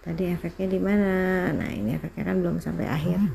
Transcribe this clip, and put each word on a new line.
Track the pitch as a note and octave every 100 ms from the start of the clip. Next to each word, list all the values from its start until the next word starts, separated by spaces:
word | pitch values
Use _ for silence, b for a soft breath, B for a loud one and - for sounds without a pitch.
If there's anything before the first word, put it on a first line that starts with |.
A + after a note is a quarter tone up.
| -
tadi | E3 F3+
efeknya | F3 E3+ - F#3+
di | F#3+
mana? | F#3+ G#3 G3 F#3 F#3 F#3 F3+ -
Nah, | -
ini | - G#3 D#3
efeknya | D#3+ - F3+
kan | F#3
belum | F3 E3
sampai | E3+ E3+ -
akhir. | D3+ D#3+ F3+ G3+